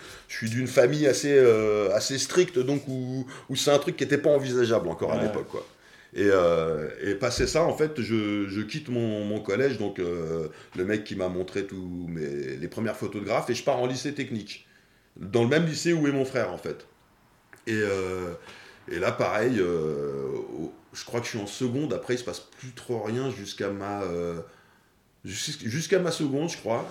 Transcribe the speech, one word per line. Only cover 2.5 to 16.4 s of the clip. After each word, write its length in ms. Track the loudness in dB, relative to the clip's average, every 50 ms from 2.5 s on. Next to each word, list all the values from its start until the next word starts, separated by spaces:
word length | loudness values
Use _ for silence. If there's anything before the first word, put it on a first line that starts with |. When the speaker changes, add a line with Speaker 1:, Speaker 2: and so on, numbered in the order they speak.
| 2 0
Speaker 1:
donc 280 | 2 2 0 0 -2 -4
où, 380 | -6 -4 -4 -4 -4 -4 -6 -8 -10 -16 -8 -6
où 80 | -4
c'est 140 | 0 4 4
un 80 | 4 4
truc 180 | 4 0 -2
qui 80 | -2 2
était 140 | 2 2 4
pas 120 | 4 4
envisageable 580 | 4 4 2 2 2 2 4 4 4 2 2 0
encore 240 | -2 -2 0 0
à 40 | 0
Speaker 2:
Ouais. 80 | 0 0
Speaker 1:
l'époque, 240 | 0 -2 -4 -6 -6
quoi. 180 | -10 -10 -10 -12 -18 _ -20 -20 -20 -20 -20 -10 -2
Et, 140 | 2 6 6
euh, 580 | 8 8 8 6 6 4 4 2 0 0 -2 -6 -6 -4
et 120 | -2 -2 0
passé 320 | 0 0 -2 2 2 0
ça, 180 | 2 4 2 2
en 100 | 2 2
fait, 280 | 2 0 0 0 -4
je, 440 | -2 0 0 2 2 0 0 0 -2
je 140 | -2 -2 -4
quitte 280 | -4 -4 -6 -8 -6 -2
mon, 360 | -2 0 0 0 0 -2 -2
mon 160 | -2 -4 -4
collège, 380 | -2 0 2 2 2 2 2 0
donc, 200 | -4 -4 -2 -4
euh, 500 | -4 -2 -2 -4 -4 -4 -4 -4 -4 -6 -10 -14 -20 -10 -4
le 80 | -4 0
mec 200 | 0 0 -2 -2
qui 120 | -6 -4
m'a 120 | -4 -4 -2
montré 360 | -2 -4 -6 -4 -4 -6 -6
tous 420 | -6 -8 -10 -8 -8 -8 -8 -6 -6
mes, 480 | -6 -6 -4 -4 -4 -6 -6 -6 -6
les 120 | -8 -8 -8
premières 280 | -6 -4 -4 -4 -4
photos 260 | -6 -8 -6 -6 -6
de 40 | -4
graphes, 220 | -2 -2 -2 0 -2
et 60 | -4
je 100 | -2 0
pars 160 | 0 0 2
en 60 | 0
lycée 260 | -2 -2 -4 -6 -6
technique, 540 | -6 -6 -6 -6 -6 -8 -8 -10 -14 -18 -18 _ _ _ _ _ _ _ _ _ _
dans 260 | -14 -10 0 2 2
le 60 | 4 6
même 180 | 4 4 4
lycée 260 | 2 -2 0 0 2 2
où 120 | 4 2
est 60 | 2
mon 120 | 2 2 0
frère, 260 | 0 0 -2